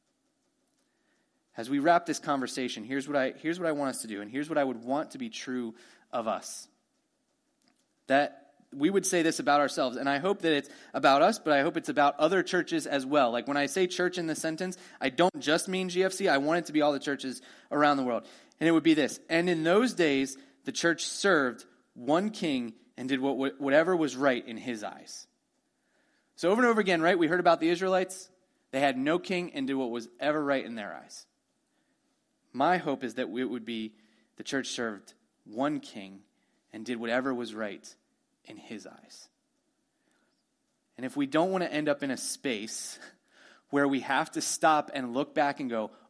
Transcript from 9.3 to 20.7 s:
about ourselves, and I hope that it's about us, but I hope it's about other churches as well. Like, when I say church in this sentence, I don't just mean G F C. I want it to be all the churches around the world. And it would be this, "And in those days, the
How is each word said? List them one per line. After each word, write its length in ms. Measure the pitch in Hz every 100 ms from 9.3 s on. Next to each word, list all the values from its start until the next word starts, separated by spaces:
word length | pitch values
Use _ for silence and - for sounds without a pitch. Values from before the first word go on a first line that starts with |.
| 156
about 200 | 139 147
ourselves, 380 | 139 - 131 120
and 100 | 139
I 120 | 139
hope 240 | 180 202
that 100 | 165
it's 160 | 147 135 - -
about 280 | 135 143 139
us, 160 | 175 220
but 140 | 160
I 120 | 143
hope 120 | 139 165
it's 140 | 156
about 280 | 143 143 -
other 240 | 156 190
churches 440 | 180 180 - 165 -
as 180 | 139 131
well. 260 | 147 123
Like, 160 | 120 120
when 100 | 143
I 80 | 139
say 220 | 190 185
church 300 | 180 180 180
in 80 | 165
this 120 | 151
sentence, 380 | 160 160 185 180 - -
I 80 | 135
don't 280 | 131 180 165
just 280 | 135 165 190
mean 220 | 185 185
G 160 | 175 190
F 80 |
C. 160 | 190 190
I 80 | 139
want 220 | 147 170
it 60 | 160
to 60 |
be 80 | 151
all 120 | 147
the 60 | 139
churches 420 | 151 135 135 123 - - _
around 260 | 147 147 139
the 60 |
world. 220 | 127 113 - - - _
And 80 | 160
it 20 |
would 120 | 160
be 100 | 156
this, 260 | 151 123 - -
"And 220 | 165 175
in 140 | 165
those 300 | 160 196 247
days, 440 | - 160 135 135 - - _
the 80 | -